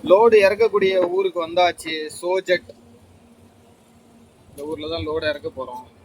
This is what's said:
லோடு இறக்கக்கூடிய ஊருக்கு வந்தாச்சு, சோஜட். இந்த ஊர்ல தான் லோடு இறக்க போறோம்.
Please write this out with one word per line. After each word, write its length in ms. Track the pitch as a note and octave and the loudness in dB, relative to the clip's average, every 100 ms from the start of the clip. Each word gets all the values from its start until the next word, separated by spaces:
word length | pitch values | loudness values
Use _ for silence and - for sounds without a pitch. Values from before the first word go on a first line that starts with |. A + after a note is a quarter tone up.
| D3 | 6
லோடு 260 | F#3 A#3 A3 G3 | 6 8 6 4
இறக்கக்கூடிய 480 | G3+ A3+ G#3 F#3+ F#3+ F3 F#3 | 2 0 2 0 0 0 -2
ஊருக்கு 240 | F#3+ F3 E3 | -2 -4 -4
வந்தாச்சு, 480 | E3+ F3+ E3 E3 D#3+ D#3 D3+ | 0 0 -2 -10 -8 -10 -10
சோஜட். 500 | F3 F#3+ F#3 F3+ - - - - _ _ _ _ - _ _ _ _ _ _ - - _ _ | -4 -4 -2 -4 -4 -20 -20 -20 _ _ _ _ -20 _ _ _ _ _ _ -20 -20 _ _
இந்த 120 | - D3 | -14 -10
ஊர்ல 200 | D#3 D3+ | -10 -8
தான் 120 | E3 D#3 | -8 -6
லோடு 160 | D#3 D#3 | -4 -4
இறக்க 180 | D3 D#3 C3 | -6 -10 -12
போறோம். 260 | B2 B2+ B2+ _ | -12 -12 -18 _